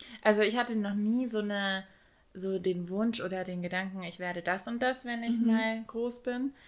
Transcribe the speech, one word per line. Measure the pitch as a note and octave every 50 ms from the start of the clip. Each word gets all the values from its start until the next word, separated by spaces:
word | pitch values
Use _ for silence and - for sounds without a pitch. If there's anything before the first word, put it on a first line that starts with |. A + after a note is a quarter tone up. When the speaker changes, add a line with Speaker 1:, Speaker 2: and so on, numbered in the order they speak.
| - - A#3+ - -
Speaker 1:
also | G#3+ G#3+ G#3 G#3+
ich | A3 A3
hatte | B3 A#3 B3 A3+
noch | A3 G3+ G3+ G3+
nie | G#3 G#3 G#3+ A#3 B3+ C4
so | A#3+ A3 G#3+
eine, | G#3 G#3 G#3 G3+ G3 G3 F#3+ F#3+ F#3+ - - - _ - _ _ _ _ -
so | F#3 F#3 F#3+ F#3+ F#3
den | F3+ F#3 F3+ F3 F3 F3
Wunsch | F#3 G3+ A3 A#3 A3 -
oder | - F#3 F#3 F#3 F3+
den | F#3 F3+ F3+ F3
Gedanken, | F3 F3+ F#3 F#3+ F#3+ F#3+ F#3+ F3+
ich | E3+ F3 -
werde | F3+ F3+ F3+ F3 E3+
das | F3 F3+ G3 - A#3+
und | A#3 A#3
das, | B3+ B3+ C4 B3+ -
wenn | A#3+ A#3+ A#3 A#3
ich | A#3 A#3+ A3+
Speaker 2:
Mhm. | A#3
Speaker 1:
mal | A3+ A3+ A3 A3 A3 A3 A3+ A3+
groß | - - A3+ A#3 A#3 A#3 - -
bin. | B3 B3 B3 C4 C#4 - - -